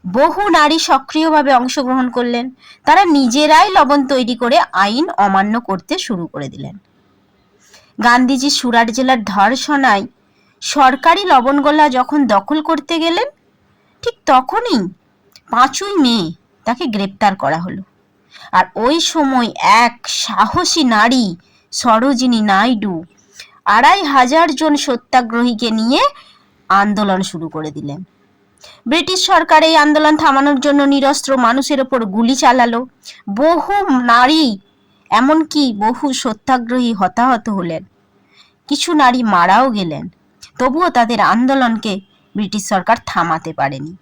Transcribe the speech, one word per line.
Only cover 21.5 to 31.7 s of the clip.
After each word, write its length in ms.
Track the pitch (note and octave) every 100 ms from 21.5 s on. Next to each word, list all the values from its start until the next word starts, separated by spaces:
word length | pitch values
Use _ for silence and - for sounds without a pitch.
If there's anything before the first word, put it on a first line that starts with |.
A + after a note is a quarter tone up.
| _ _
সরোজিনী 680 | - B3 A3 C4 B3 B3+ A3+
নাইডু 540 | G#3+ F#3+ A#3 A3+ G#3 E3+ F3 _ _ - - _ -
আড়াই 360 | G#3 D4 G4
হাজার 440 | D#4 C#4 B3+ D#4 E4+ C4
জন 180 | D#4 D4
সত্যাগ্রহীকে 960 | D4 A#3+ _ B3+ A#3 A#3 B3 A3 A#3
নিয়ে 300 | A3 A3+ D4 C#5 - _ _ _ _ _
আন্দোলন 500 | F#3+ G#3 G#3 G3+ F#3+
শুরু 260 | F#3+ E3 D#3+
করে 200 | D#3 D#3
দিলেন। 280 | D3 D3 D3 F#3 _ _ _ _ _ - _ -
ব্রিটিশ 320 | D#4 - F#4 -
সরকার 360 | - E4+ D#4
এই 120 | D#4 D#4+
আন্দোলন 360 | D4 D4+ D4+ D4+
থামানোর 400 | D#4 C4+ C#4+ C#4
জন্য 220 | C#4+ C#4+ C#4
নিরস্ত্র 380 | C#4 C4+ C#4+ - C4
মানুষের 420 | A#3 C4 C4